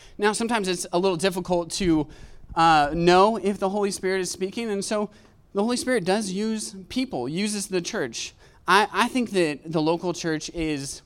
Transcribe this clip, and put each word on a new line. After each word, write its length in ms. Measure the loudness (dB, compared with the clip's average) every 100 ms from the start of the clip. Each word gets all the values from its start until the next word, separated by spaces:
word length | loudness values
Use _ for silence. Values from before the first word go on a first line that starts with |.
| -20 0
Now, 160 | 0
sometimes 340 | 2 0 0 0
it's 200 | -2 -2
a 60 | 0
little 200 | 0 0
difficult 520 | 0 -2 -2 -2 -2
to, 340 | -2 2 2 0 -8 -20 -20 -6 2
uh, 360 | 6 6 4
know 440 | 4 6 8 6 4
if 220 | -2 -2
the 100 | -2
Holy 220 | 0 -2
Spirit 300 | -2 -2 -2
is 100 | -4
speaking, 380 | -4 -6 -4 -4
and 140 | -4
so 280 | -2 -2 -4 -8 -20 _ _
the 80 | -2
Holy 160 | 0 0
Spirit 280 | 0 0 2
does 260 | 0 -2
use 440 | -4 -2 -4 -6 -12 -8
people, 400 | -4 -4 -4 -4
uses 380 | -2 -2 -4 -4
the 140 | -4
church. 520 | -4 -4 -6 -6 -12 -14 -20 -10 4
I, 200 | 4 4
I 160 | 2 0
think 240 | 0 0
that 400 | 2 0 -2 -4
the 100 | 0
local 320 | 0 0 -2
church 360 | -4 -4 -4 -6
is 480 | -6 -4 -4 -6 -12